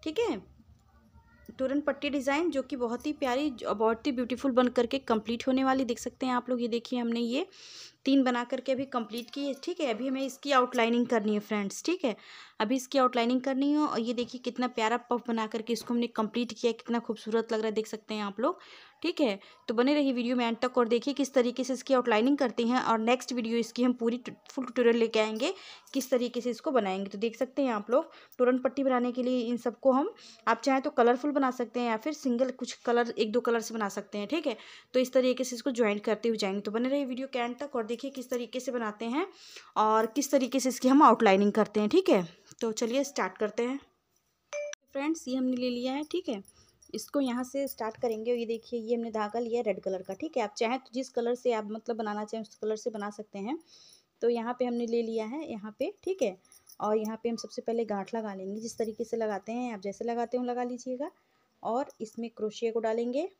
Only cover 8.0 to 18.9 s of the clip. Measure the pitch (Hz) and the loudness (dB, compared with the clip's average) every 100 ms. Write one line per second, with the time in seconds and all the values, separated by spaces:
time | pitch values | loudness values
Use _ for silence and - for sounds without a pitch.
8 | - 277 254 240 240 254 247 262 269 247 | 4 4 4 2 -2 -4 -2 -2 -2 -4
9 | 220 220 233 - 277 262 - 349 294 214 | -4 -8 -8 -6 -4 -4 -6 -4 -2 -2
10 | 254 262 269 262 277 269 247 247 226 240 | -2 -2 -4 -6 2 4 4 2 2 2
11 | 240 233 214 208 208 214 202 - - 359 | 2 2 2 0 0 -4 -4 -4 -4 -2
12 | 262 196 - - - _ 214 262 254 277 | -2 -4 -10 -20 -20 _ 0 0 0 2
13 | 254 247 233 254 254 262 285 294 302 - | 4 4 2 2 0 0 2 2 2 0
14 | 233 233 240 247 247 240 247 247 220 240 | -2 -2 -4 -6 -8 -4 -4 0 0 0
15 | 240 247 233 233 220 226 214 226 - 240 | -2 -4 0 -2 0 -4 -4 -4 0 -2
16 | 233 - 214 233 240 214 240 226 - 233 | -2 -2 -2 -2 -4 0 -2 -2 -2 -4
17 | 233 208 - 226 226 226 220 214 220 214 | -2 -8 -2 -2 0 -2 -2 -2 -4 -8
18 | _ 214 208 196 254 359 - - - | _ -6 -6 -2 -2 -2 -10 -20 -20